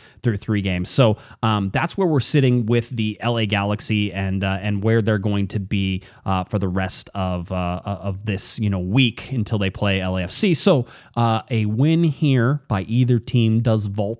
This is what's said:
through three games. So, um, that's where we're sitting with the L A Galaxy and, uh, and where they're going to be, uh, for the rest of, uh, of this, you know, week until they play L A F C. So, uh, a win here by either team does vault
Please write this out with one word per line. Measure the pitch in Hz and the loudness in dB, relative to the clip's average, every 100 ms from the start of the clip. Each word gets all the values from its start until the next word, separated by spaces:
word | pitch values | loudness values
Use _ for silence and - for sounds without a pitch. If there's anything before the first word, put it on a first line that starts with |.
| - _ | -20 _
through | 123 101 | -2 -2
three | - 104 | -2 -2
games. | 95 90 90 | 0 -2 -2
So, | - 120 104 - - | 2 4 2 -6 -4
um, | 113 107 98 | -2 0 0
that's | 123 165 - | -2 -4 -2
where | 185 | 0
we're | 151 | 2
sitting | - 151 131 123 110 | 2 2 4 4 2
with | 120 113 | 0 0
the | 117 107 104 | -2 -4 -2
L | 117 117 | -2 0
A | 107 | 0
Galaxy | 104 101 104 - 110 104 | 0 0 -2 0 0 0
and, | 92 98 95 | -2 -2 0
uh, | 98 95 | -2 -2
and | 104 104 | -2 -2
where | 110 113 | 2 2
they're | 107 107 | 2 0
going | 104 101 98 | 0 -2 -2
to | 107 | -4
be, | 95 101 95 92 - - - | -2 0 0 -2 -8 -12 -4
uh, | 95 | -2
for | 90 104 | -2 -2
the | 95 | -2
rest | 92 92 - - 101 | -2 -4 -6 -8 -4
of, | 92 90 87 | -4 -4 -4
uh, | 92 87 90 | -4 -4 -4
of | - 101 101 95 107 | -6 -6 -6 -6 -4
this, | 98 - - | -6 -6 -4
you | 104 | -2
know, | 98 | -2
week | 90 117 123 - - | 0 2 2 0 -8
until | 131 104 107 | -6 -2 -2
they | 95 | -2
play | - 101 98 | -2 -2 0
L | 92 92 | -2 -4
A | |
F | 87 | -4
C. | - 208 | -2 0
So, | 165 202 147 117 - - - | 2 4 2 0 -10 -10 -2
uh, | 117 113 - | 0 0 -2
a | 113 104 | -2 0
win | 110 147 165 | 2 2 4
here | 165 139 151 131 117 147 - | 2 2 2 4 2 0 -2
by | 98 | -4
either | 95 117 123 120 | 0 2 4 2
team | - 123 113 110 | 2 2 4 2
does | 113 110 101 | 2 0 0
vault | 101 101 | -2 -4